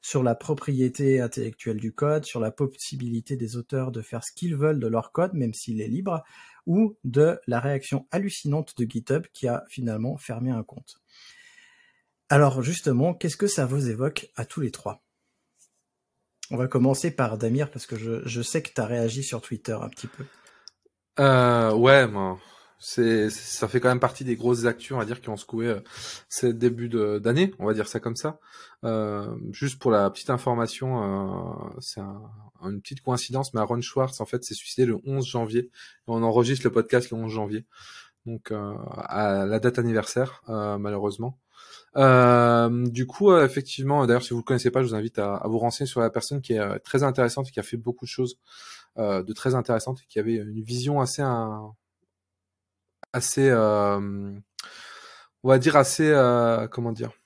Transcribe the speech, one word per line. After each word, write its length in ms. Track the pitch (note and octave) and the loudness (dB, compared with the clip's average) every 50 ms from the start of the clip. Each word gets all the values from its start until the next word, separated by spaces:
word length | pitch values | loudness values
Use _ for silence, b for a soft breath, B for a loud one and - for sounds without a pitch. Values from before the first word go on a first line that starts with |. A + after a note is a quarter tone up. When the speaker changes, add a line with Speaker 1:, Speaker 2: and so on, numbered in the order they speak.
Speaker 1:
sur 200 | _ - - C#3+ | _ -2 -2 0
la 140 | B2+ B2 A#2+ | 2 2 0
propriété 840 | - - - D3+ C#3 - - C#3 B2+ C3 B2+ B2+ - C#3+ C3+ C3+ C3 | 0 -2 -4 -4 -4 -2 -4 0 2 0 0 0 0 2 2 4 2
intellectuelle 600 | B2 A#2 - - A2+ A2+ A2+ _ - A#2 A2 G#2 | 2 -2 -4 -6 -6 -6 -8 _ -8 -6 -6 -4
du 140 | G#2+ A2+ - | -6 -8 -4
code, 320 | - D3 D3 D3+ D3+ D3 | -2 0 0 0 0 -2
sur 140 | - - B2 | -6 -6 -4
la 120 | A2+ A2 | -4 -4
possibilité 840 | A2 - C#3+ C3+ C3+ - - - - C3 B2 A#2+ A#2 A#2 A2+ - C#3 | -2 -2 -4 -4 -4 -8 -12 -10 -8 -8 -6 -4 -4 -6 -4 -6 -6
des 200 | C3 A#2+ A2 A#2 | -6 -6 -8 -8
auteurs 360 | A#2+ A#2 _ - C3+ C3 B2+ | -10 -10 _ -6 -6 -4 -4
de 120 | A#2+ A2+ A2 | -8 -10 -10
faire 200 | - - A#2 - | -10 -10 -10 -10
ce 80 | - | -10
qu'ils 240 | - - - F3 D#3+ | -12 -8 -6 -4 -2
veulent 240 | C#3 C#3+ D#3 D#3 C#3+ | 0 2 2 2 0
de 80 | A#2+ A2+ | -2 0
leur 240 | A2+ A2+ A2+ - | 0 -2 -2 -2
code, 220 | _ - F3 F#3 F#3 | _ -2 -2 0 0
même 220 | D#3 B2+ A2+ G#2+ | -2 -2 -2 -4
s'il 260 | - - - A2+ A2 | -6 -8 -6 -6 -6
est 60 | G#2 G#2+ | -4 -4
libre, 360 | A2+ F3+ G3 G3 F3 D#3+ B B B B B B B B B - | -4 -4 -2 -4 -4 -4 B B B B B B B B B 0
ou 280 | E3+ G3 A3+ G#3+ G#3+ _ _ | 2 2 2 2 0 _ _
de 360 | C3 A#2 C3+ D3+ D#3+ E3+ - - - | -2 4 4 4 4 4 -2 -4 -2
la 120 | A#2+ A#2 | -2 -2
réaction 460 | B2 C#3 C#3+ C3+ C3+ - C#3+ C3+ - _ | 0 0 -2 -2 -4 -4 -6 -6 -4 _
hallucinante 640 | - F3 G3 G3+ - - - D3 C#3+ D#3 D3+ - - - | -6 -4 -4 -4 -6 -6 -4 -2 -2 -2 -4 -6 -4 -6
de 80 | B2 A2+ | -4 -4
GitHub 380 | - A2+ A#2 - C3 D#3 E3+ - _ | -4 -8 -4 -2 -2 -2 -2 -6 _
qui 140 | - - B2 | -6 -4 -2
a 160 | A#2+ - - - | -2 -2 -6 -10
finalement 480 | - - B2 A#2 A2 G#2+ A2 B2+ D3+ | -12 -6 -6 -4 -4 -2 -4 -4 -6
fermé 360 | D3 - - A#2+ A2+ A#2+ B2+ | -8 -10 -10 -8 -4 -4 -4
un 100 | B2+ A2+ | -4 -4
compte. 400 | A2 - - C#3+ C#3 - - _ _ b b b b b b b b b b b b b b b b b b b b b b _ _ _ | -6 -8 -14 -20 -20 -20 -20 _ _ b b b b b b b b b b b b b b b b b b b b b b _ _ _
Alors 320 | D3 C#3+ D3 C#3 B2+ C3 | 6 6 8 6 4 2
justement, 540 | A#2+ B2+ F3 E3+ - D#3 C3 A#2+ C3+ F3 F3 | -2 -2 -4 -2 0 0 2 2 2 2 0
qu'est-ce 200 | F3 - E3+ C#3+ | -2 -4 -6 -4
que 120 | - G3+ G3+ | -2 -2 -2
ça 180 | G3+ - C#3 | 0 0 0
vous 240 | B2 C3 C#3+ C#3 B2 | 0 0 -2 -2 -2
évoque 400 | A2 A2 B2+ D3+ D3 - - - _ | -2 -2 -2 -4 -4 -6 -12 -12 _
à 100 | - A2+ | -10 -10
tous 160 | - - - | -8 -6 -6
les 80 | D3 A2+ | -6 -6
trois ? 320 | - - - - - - _ _ _ _ _ _ _ _ _ _ _ _ _ _ _ _ _ _ _ _ _ _ _ _ _ _ _ _ - - C3+ | -6 -6 -10 -10 -10 -10 _ _ _ _ _ _ _ _ _ _ _ _ _ _ _ _ _ _ _ _ _ _ _ _ _ _ _ _ -14 -10 -6
On 40 | A#2+ | -4
va 100 | B2+ B2+ | -4 -2
commencer 440 | - C3 B2 C3+ C3+ C3+ - E3+ | 2 2 4 4 2 2 0 -4
par 260 | D3 - C3 A2+ A2 G#2+ | 0 0 -2 -2 0 -2
Damir, 340 | A#2 A2+ A#2 C3+ D3 C#3+ | -2 -2 0 0 -2 -4
parce 140 | - B2+ - | -6 -14 -12
que 100 | - B2+ | -10 -10
je, 320 | A2 A2 A2+ A#2 A2+ - B2 | -10 -6 -6 -6 -6 -6 -6
je 140 | A2+ A#2 | -6 -6
sais 200 | A#2+ - - E3 | -6 -2 -4 -4
que 100 | D3+ - _ | -4 -4 _
t'as 120 | - A2+ | -6 -4
réagi 380 | G#2 A#2+ A#2+ A#2 A2+ A2 C3 C3+ | -2 -2 0 0 -2 -2 -4 -8
sur 180 | - - A2+ | -6 -8 -10
Twitter 300 | - - A#2+ G#2+ _ - | -8 -8 -10 -8 _ -6
un 160 | A2 - - A2 | -6 -6 -8 -12
petit 200 | - - - A#2 | -14 -14 -16 -16
peu. 180 | - - - - B B B B B B B B B _ _ _ _ _ _ _ _ - | -14 -16 -18 -18 B B B B B B B B B _ _ _ _ _ _ _ _ 4
Speaker 2:
Euh, 560 | C#3 C3+ C3 B2+ B2 B2 A#2+ A#2 A#2 A2 G#2+ | 6 6 8 8 6 6 6 4 4 4 4
ouais, 320 | A2 A#2+ C3 C#3 C#3 C3 A2+ | 6 8 8 8 8 8 4
moi, 300 | G#2 G2+ G2 F#2+ F#2+ F#2 b b b b b b b b | 0 -2 -4 -4 -4 -6 b b b b b b b b
c'est, 520 | - - - - A#2+ A2+ A2+ A2 G#2+ G#2+ | -16 -8 0 2 4 4 4 4 4 2
c'est, 280 | G#2+ - - - - - | 0 -6 -10 -10 -6 -4
ça 120 | - G#2+ | -4 -2
fait 100 | - B2+ | -2 2
quand 80 | B2 C3 | 2 2
même 140 | B2+ B2 | 2 4
partie 240 | B2+ B2 - - C#3 | 2 0 -2 -4 -4
des 100 | B2+ A#2 | -4 -4
grosses 300 | A#2 A2+ A#2+ B2 A#2 A#2 | -2 2 0 0 2 2
actus, 260 | A#2+ A#2 A#2+ - - | -2 -2 -2 -8 -8
on 60 | C3+ B2+ | -6 -6
va 80 | A2 | -4
dire, 160 | G#2 A#2 - | -6 -8 -10
qui 80 | - - | -8 -10
ont 80 | A2 G2+ | -10 -10
secoué, 300 | - - - A2+ A2+ A#2+ | -10 -10 -6 -4 -2 -2
euh, 120 | A2 G2 - B B B B B B B B B | -4 -4 -6 B B B B B B B B B
ces 260 | - - - B2 A#2 | -6 0 0 0 0
débuts 360 | A#2 A#2+ B2 A#2 A#2 A#2+ A#2+ | 2 0 0 0 0 -8 -4
de, 300 | A#2 A#2 G#2+ G#2 G#2 G#2 | -2 -2 0 0 -2 -2
d'année, 340 | G#2 A2+ A#2+ C#3+ F#3 G3 F#3+ - | 0 0 2 2 0 0 -2 -4
on 80 | F#2+ | -2
va 80 | G#2 A2 | -2 -2
dire 140 | G#2+ G#2 - | -2 -4 -4
ça 140 | - A2+ | -6 -6
comme 160 | - A#2+ A#2 - | -6 -6 -8 -6
ça. 240 | - D3+ D#3+ _ B B B B B B B B - | -8 -8 -8 _ B B B B B B B B -6
Euh, 500 | A2+ A2+ A2 G#2+ G#2 G#2 G2+ G2+ A2+ A2+ A2 A2 G#2+ G#2+ | -4 -2 -2 -2 -4 -6 -6 -8 -8 -10 -10 -12 -12 -10
juste 260 | - C#3 C#3 B2+ - | -6 -8 -8 -8 -2
pour 120 | - C3 | 0 2
la 180 | A2 G#2 G2+ G2 | 4 4 4 2
petite 200 | - - - - | 0 -4 -4 -4
information, 720 | C3+ B2 - C3 A#2+ A#2 A#2 A2+ - - C3+ B2+ B2+ A#2+ | -4 -2 0 -2 0 0 -2 -4 -4 -6 -6 -4 -2 -2
euh, 800 | G#2 G2 F#2+ G2 G2 F#2+ F#2+ F2+ F2+ F2 E2 - - - - - | -2 -2 -2 -4 -4 -6 -6 -8 -8 -8 -10 -10 -12 -14 -14 -14
c'est 220 | - - - - | -14 -12 -12 -12
un, 200 | G2 G2 G2 G2+ G#2+ A2 A2 G#2+ G#2+ G#2 _ _ - | -12 -12 -12 -16 -16 -20 -20 -20 -20 -20 _ _ -10
une 180 | F#2 G2+ G2+ | -10 -10 -8
petite 200 | - - C3+ C3 | -10 -12 -16 -8
coïncidence, 520 | _ - B2 B2 - - B2 C3+ C3+ - - | _ -2 -2 -2 -2 -4 -4 -4 -4 -4 -2
mais 80 | A2+ | -2
Aaron 180 | G#2+ G#2 A#2+ A#2+ | -2 0 -2 -4
Schwartz, 400 | B2 - - C#3 C3 C3 C3 - | -4 -4 -2 -2 -2 -2 -2 -8
en 60 | A2 | -8
fait, 180 | - - B2 - | -6 -6 -8 -6
s'est 100 | - G#2+ | -8 -12
suicidé 320 | - - - - - B2+ | -12 -12 -10 0 0 2
le 140 | A#2+ A2+ - - | 2 2 -4 -4
onze 200 | C3+ C3+ C3+ B2+ | -6 -4 -4 -4
janvier. 360 | B2+ - A#2+ A#2 G#2+ A2 A#2+ | -4 -4 -4 -4 -2 -2 -4
Et 100 | B2 B2 B B B B B B B - | -4 -4 B B B B B B B -6
on 140 | A#2 A2+ | -2 0
enregistre 440 | A#2 A2+ A2 A#2+ A#2+ A#2 C#3 B2+ - B2 | 2 4 4 4 4 4 2 0 0 2
le 60 | - | 2
podcast 380 | A#2 A2 - - B2 A#2+ - | 2 0 4 2 2 2 0
le 40 | A#2 | -8
onze 160 | A2+ A2+ A2 | -8 -8 -6
janvier. 340 | A2 A2+ G#2+ G2+ G#2+ G#2+ A2 B B B B B B B B B B B _ | -4 -4 -4 -4 -6 -8 -8 B B B B B B B B B B B _
Donc, 260 | A#2 A#2 G#2+ _ - | -10 -10 -10 _ -8
euh, 220 | G#2+ G#2 G2+ G2+ G#2 - - - - - | -8 -6 -6 -8 -8 -10 -10 -12 -10 -10
à 480 | - - - G2+ G#2+ G#2 G2 G2 G2 | -10 -6 -2 0 2 2 2 2 2
la 140 | G2 G#2+ A2 | 2 0 2
date 200 | G#2+ B2 B2 - | 2 2 2 2
anniversaire, 640 | A#2 A#2 A2+ A2 G#2 - - A#2+ C3 C3 - - _ - | 0 2 2 0 0 0 -2 -2 -2 -2 -4 -16 _ -8
euh, 280 | A2+ G#2+ G#2 G#2 G#2 G2+ | -6 -6 -4 -4 -4 -4
malheureusement. 600 | G2+ G#2 G#2 G2+ G2+ G#2 G2 G2 A2+ B2+ C3 _ _ B B B B B B B B B _ C#3+ | -4 -4 -4 -2 -2 -2 -4 -4 -8 -8 -8 _ _ B B B B B B B B B _ 6
Euh, 920 | C3+ C3+ C3 B2+ B2+ B2 B2 A#2+ A#2+ A#2+ A#2+ A#2 A#2 A#2 A#2+ A#2+ B2 B2 | 8 8 10 10 8 8 8 8 6 6 6 4 4 4 2 0 0 -2
du 180 | A2+ A#2+ C3 | -2 -2 -4
coup, 260 | B2+ - - G3+ G3+ | -4 -2 4 6 8
euh, 140 | F#3 E3+ D3 | 8 8 6
effectivement, 600 | C3 - C#3+ C3+ - - - C3+ C#3 C#3+ D3 C3+ | 6 2 -2 -6 -6 -8 -4 -2 0 2 2 4
d'ailleurs, 180 | A#2+ A#2 B2 B2 | 4 4 2 2
si 80 | - | -2
vous 80 | B2 A#2 | -6 -6
le 40 | A#2 | 0
connaissez 280 | - C3+ A#2+ - B2+ | 0 0 2 2 2
pas, 100 | - C3 | 2 2
je 60 | C3 A#2+ | 0 0
vous 80 | A2+ | -2
invite 240 | G#2+ G#2 A#2 _ - | -2 -4 -4 _ -2
à, 160 | G#2 G2+ G2+ | -2 -2 -2
à 120 | G2 - G#2 | -4 -2 -2
vous 120 | A2 A2+ | -2 0
renseigner 280 | A#2 A#2+ A2+ - C#3+ C3 | 0 0 -2 -2 -6 -4
sur 120 | - B2 | 0 0
la 100 | A#2 A2+ | 0 2
personne 320 | A2 A#2+ - - C#3+ C#3+ | 0 -2 -6 -4 -6 -8
qui 120 | B2+ - A#2+ | -4 -2 -2
est, 60 | A2 | 0
euh, 200 | G#2 G2+ G2+ G2 | 0 -2 -4 -6
très 240 | _ - - C3+ C#3+ | _ -2 0 2 2
intéressante 460 | C3+ B2+ C3+ B2+ A#2 A#2 C3+ C#3 C3 | 2 2 2 2 2 2 -2 -8 -6
et 20 | |
qui 80 | - - | -6 -8
a 40 | G2+ | -8
fait 140 | - - A#2 | -6 -8 -8
beaucoup 280 | A2+ A#2+ A#2+ - - | -6 -6 -8 -6 -10
de 40 | A#2+ | -12
choses, 300 | - - B2+ B2 - _ B B B B B B B B B B B - | -4 -2 -2 -4 -4 _ B B B B B B B B B B B -4
euh, 240 | A2+ G#2 G2 F#2+ F#2 | -2 0 0 -2 -2
de 100 | G2 G#2+ | -4 -8
très 220 | - - B2+ A#2+ | -4 -2 0 0
intéressantes 440 | B2+ A#2 - A#2+ A2 - - C3 B2+ | 0 0 0 0 -2 0 -4 -8 -10
et 40 | _ _ | _ _
qui 100 | - C#3+ | -6 -4
avait 180 | C3 A2+ A2+ | -2 -2 -2
une 280 | A2+ G#2 G#2+ G#2+ A2 A2 | -2 -4 -6 -8 -10 -8
vision 380 | A2 A#2+ B2 B2 C#3 D3 C#3+ | -6 -6 -4 -2 -2 0 0
assez, 200 | C3 B2 - - | 0 -2 -2 -4
un, 520 | C#3+ C3+ B2 A#2 A2+ A2 G#2+ G#2+ G#2+ G#2+ A2 _ _ _ _ _ _ _ _ _ _ _ _ _ _ _ _ _ _ _ _ _ _ _ _ _ - _ - | -2 -2 -2 -2 -4 -6 -8 -10 -12 -14 -18 _ _ _ _ _ _ _ _ _ _ _ _ _ _ _ _ _ _ _ _ _ _ _ _ _ -20 _ -6
assez, 360 | B2+ B2 - - - C3+ C3+ | -4 -2 -2 2 4 6 6
euh, 840 | B2+ A2+ A2 G#2+ G#2+ G#2 G2+ G2+ G2+ G2+ G2+ G2+ G2 G2+ G2+ G2+ G2 G2+ G2+ _ _ - B B B B B B B B B B B B B B B _ - | 6 6 6 6 4 4 4 2 2 0 -2 -4 -6 -6 -8 -8 -10 -12 -16 _ _ -18 B B B B B B B B B B B B B B B _ 4
on 60 | B2+ | 4
va 100 | C3+ C3 | 4 6
dire 160 | B2 D#3+ D3 | 6 6 6
assez, 340 | D3 C#3 - - - D#3+ D3+ | 6 6 6 4 2 4 6
euh, 580 | D3+ C#3 B2+ B2 A#2+ A#2+ A#2+ A#2 A#2 A2+ A2+ A2+ | 6 6 6 6 6 4 4 4 2 2 -2 -4
comment 260 | - - A#2+ A#2 A2+ | -6 -6 -6 -6 -4
dire 180 | A2 A#2+ A2+ - _ _ | -6 -8 -10 -10 _ _